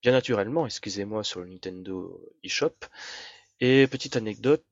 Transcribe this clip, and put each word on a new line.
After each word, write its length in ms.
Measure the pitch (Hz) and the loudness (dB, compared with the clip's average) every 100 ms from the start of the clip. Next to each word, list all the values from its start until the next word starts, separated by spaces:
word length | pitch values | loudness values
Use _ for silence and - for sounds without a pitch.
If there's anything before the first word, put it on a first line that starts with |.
bien 100 | 120 | 6
naturellement, 540 | 127 120 113 101 151 139 | 4 4 0 2 0 -2
excusez-moi, 580 | - - 98 101 107 | -4 -8 -6 -4 -4
sur 160 | 104 90 | -4 -8
le 60 | 90 | -12
Nintendo 720 | 92 92 92 92 92 87 90 - _ | -10 -10 -10 -8 -8 -8 -14 -20 _
eShop. 300 | 92 - 160 _ - - - - - - _ _ | -8 -2 -2 _ -20 -18 -16 -14 -16 -20 _ _
Et 280 | 123 131 135 | 4 6 6
petite 260 | 135 143 | 2 -4
anecdote, 500 | 131 110 104 117 151 _ | -4 -4 -2 2 2 _